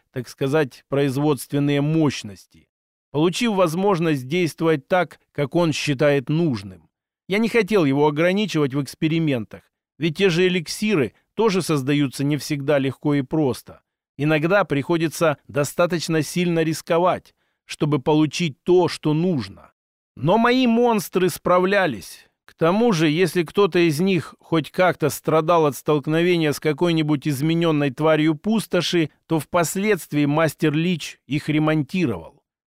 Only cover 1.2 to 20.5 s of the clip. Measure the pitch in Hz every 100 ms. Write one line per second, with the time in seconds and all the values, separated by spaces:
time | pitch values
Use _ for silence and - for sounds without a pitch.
1.2 | 151 139 - 143 143 143 147 160 147 -
2.2 | 104 95 - 82 _ _ _ _ _ 143
3.2 | 175 160 240 196 175 165 202 170 165 143
4.2 | 127 180 160 - 165 151 - 185 165 -
5.2 | _ - 143 170 170 - 147 131 147 143
6.2 | 123 156 170 110 98 92 _ _ _ _
7.2 | - 202 226 233 180 214 147 139 151 147
8.2 | 175 196 202 156 143 139 131 - 160 165
9.2 | 160 123 104 90 _ _ _ - 160 151
10.2 | 190 165 185 185 151 - 214 185 110 _
11.2 | _ - 220 185 160 151 131 147 139 -
12.2 | 143 147 - 147 139 143 135 - 151 143
13.2 | 127 160 139 110 - 85 _ _ _ -
14.2 | 147 156 165 202 175 143 131 170 160 -
15.2 | 165 139 - 127 143 - 175 175 - 160
16.2 | 151 180 175 165 160 151 - 170 180 123
17.2 | - _ _ _ - - 151 147 160 151
18.2 | 156 - 170 - - 180 165 - 156 151
19.2 | 180 151 98 87 - _ _ _ _ -
20.2 | 139 220 233